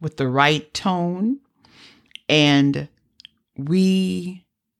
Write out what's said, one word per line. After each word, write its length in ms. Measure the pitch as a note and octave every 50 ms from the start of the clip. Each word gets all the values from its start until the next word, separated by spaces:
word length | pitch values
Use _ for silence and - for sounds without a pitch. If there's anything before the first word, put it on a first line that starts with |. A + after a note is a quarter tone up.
with 160 | D#3+ D3+ -
the 100 | - C#3
right 460 | B2+ B2+ C3+ C#3+ D3 D#3 D3+ D3+ - -
tone. 640 | - - G3 F#3 F3 E3+ F3 F3+ F#3 G3+ A3+ C#4 C#4 _ _ _ _ _ _ _ - - - _ _ _ _ - - _ -
And 600 | D3 D3+ D3 D3 C#3+ C#3 C#3 C#3+ C#3 C#3+ C#3+ - _ _ _ _ _ _ - - _ _ _ _ -
we 880 | - C#3 D3 E3+ F#3 F#3 F#3+ F#3+ F#3+ F#3+ F#3 F#3 F3+ F3 F3+ F#3 F3+ _ _ _ _ _ _ _ _